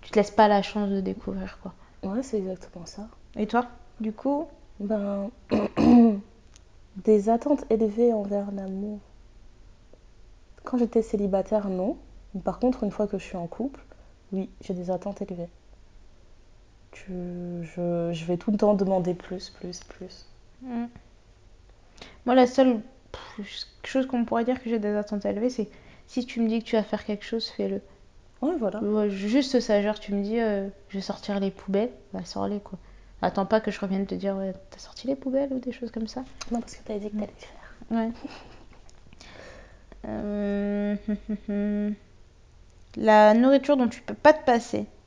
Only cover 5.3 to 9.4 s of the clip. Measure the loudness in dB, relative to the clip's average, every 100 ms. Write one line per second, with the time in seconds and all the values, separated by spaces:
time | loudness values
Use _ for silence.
5.3 | -10 -2 -2 0 4 10 10 10 4 -6
6.3 | -20 -20 -20 -20 -20 -18 -4 4 4 6
7.3 | 2 2 0 2 2 2 4 2 2 -2
8.3 | -4 -4 -8 -6 -6 -6 -8 -14 -20 -20
9.3 | -20